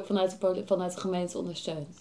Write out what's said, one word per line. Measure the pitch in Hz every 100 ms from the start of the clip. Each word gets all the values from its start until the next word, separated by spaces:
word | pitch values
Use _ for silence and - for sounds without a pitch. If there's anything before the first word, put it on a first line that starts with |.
ook | -
vanuit | 202 185
de | 185
poli-, | 190 190 208
vanuit | 185 180
de | 180
gemeente | 185 180 175 -
ondersteund. | 175 170 - 156 143 -